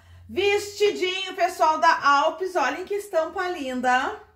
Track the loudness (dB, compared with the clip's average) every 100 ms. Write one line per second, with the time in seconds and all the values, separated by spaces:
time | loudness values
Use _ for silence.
0 | -20 -20 -10 -2 0 0 -2 0 0 2
1 | -2 -4 -6 -2 -2 2 2 4 4 4
2 | 4 4 2 -2 -4 -2 -2 -4 -6 -6
3 | -2 -2 -2 -4 -4 -4 -6 -2 2 2
4 | 0 -6 -14